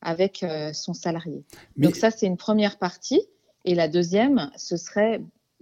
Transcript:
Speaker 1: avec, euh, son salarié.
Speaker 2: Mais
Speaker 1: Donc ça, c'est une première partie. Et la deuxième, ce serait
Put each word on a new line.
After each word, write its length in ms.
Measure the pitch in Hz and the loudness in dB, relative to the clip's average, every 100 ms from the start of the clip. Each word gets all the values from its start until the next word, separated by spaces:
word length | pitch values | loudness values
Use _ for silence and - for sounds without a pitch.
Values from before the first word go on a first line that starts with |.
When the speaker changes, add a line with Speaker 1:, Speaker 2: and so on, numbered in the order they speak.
Speaker 1:
avec, 420 | - 165 196 - | -4 0 0 -2
euh, 300 | 175 156 151 | -6 -4 -6
son 200 | 151 - | -8 -8
salarié. 520 | 170 175 165 165 143 - - - - | -6 -6 -6 -8 -12 -14 -20 -12 2
Speaker 2:
Mais 100 | 156 | 2
Speaker 1:
Donc 100 | - | 4
ça, 140 | 220 | 0
c'est 160 | 220 190 | 2 -2
une 100 | 180 | -2
première 420 | - 214 202 - | 0 2 2 0
partie. 420 | 180 - - 311 415 _ _ _ | -6 -6 0 0 0 _ _ _
Et 100 | 180 | -2
la 140 | 175 160 | 2 2
deuxième, 640 | 175 170 196 262 247 143 - | 2 2 2 4 2 0 -8
ce 200 | - 170 | -8 -8
serait 460 | - 202 220 220 165 _ _ _ | -4 0 0 0 -8 _ _ _